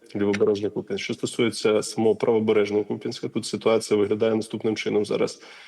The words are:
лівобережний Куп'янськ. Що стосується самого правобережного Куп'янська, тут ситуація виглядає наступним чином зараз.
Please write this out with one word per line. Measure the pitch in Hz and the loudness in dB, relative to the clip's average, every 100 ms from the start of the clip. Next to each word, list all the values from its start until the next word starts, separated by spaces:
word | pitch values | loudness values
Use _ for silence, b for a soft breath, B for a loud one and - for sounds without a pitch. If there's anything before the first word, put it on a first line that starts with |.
| - 104 | -8 -2
лівобережний | 101 101 107 101 101 | 0 2 2 2 -2
Куп'янськ. | - 98 98 | -6 -6 -6
Що | - | -6
стосується | 117 127 - 117 - 113 107 | -6 -6 0 0 0 2 2
самого | - - 110 101 | 0 0 2 2
правобережного | 123 113 110 107 101 104 | 2 2 4 2 2 0
Куп'янська, | 104 107 120 117 - | -2 -4 -6 -8 -6
тут | - - | -6 -6
ситуація | 104 113 110 - 107 | -2 2 2 2 0
виглядає | 101 110 113 | 2 2 2
наступним | 110 107 107 110 104 | 0 -2 -4 -4 -2
чином | 110 104 104 | -2 -2 0
зараз. | 98 107 - B B | -2 -2 -6 B B